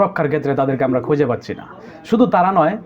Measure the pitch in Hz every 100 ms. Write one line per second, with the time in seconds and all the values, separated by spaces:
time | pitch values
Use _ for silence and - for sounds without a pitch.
0 | 196 180 147 151 139 135 135 131 131 127
1 | 117 143 135 113 - - - - - -
2 | - 220 240 190 180 190 156 220